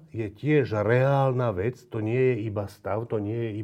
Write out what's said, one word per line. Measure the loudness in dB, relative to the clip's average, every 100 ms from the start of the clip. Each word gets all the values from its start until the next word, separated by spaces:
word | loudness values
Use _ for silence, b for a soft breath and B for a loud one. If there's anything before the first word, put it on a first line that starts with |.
| -10
je | -8 -8
tiež | -6 2 2 2 0
reálna | 2 4 4 4 2 0 0
vec, | 0 -2 -4 -8
to | -6
nie | -2 2 2 2
je | -2
iba | -6 -6
stav, | -8 -4 -4 -2
to | -4
nie | -2 -4 -4
je | -6